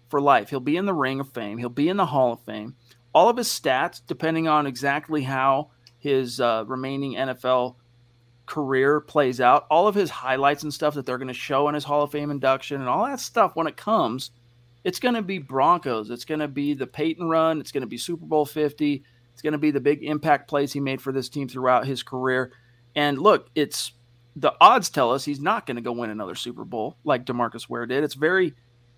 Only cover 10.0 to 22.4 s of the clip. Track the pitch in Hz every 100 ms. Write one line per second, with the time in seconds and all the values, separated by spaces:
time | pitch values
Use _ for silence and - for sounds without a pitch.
10 | 170 - 131 131 139 147 151 - 151 147
11 | 127 127 131 120 - 139 147 147 139 147
12 | 147 147 147 143 135 131 - 139 127 147
13 | 254 269 - 233 185 165 160 - - 214
14 | 123 127 - _ _ _ _ _ 180 -
15 | 247 233 190 190 139 135 147 175 139 110
16 | 110 120 - 160 147 135 143 139 127 -
17 | 160 160 170 160 160 156 - 139 117 120
18 | - 170 156 151 147 156 147 143 147 139
19 | _ _ _ - 151 151 151 139 139 147
20 | 147 151 156 139 - 143 143 143 135 135
21 | 135 135 127 143 135 131 127 123 131 127
22 | - 131 131 131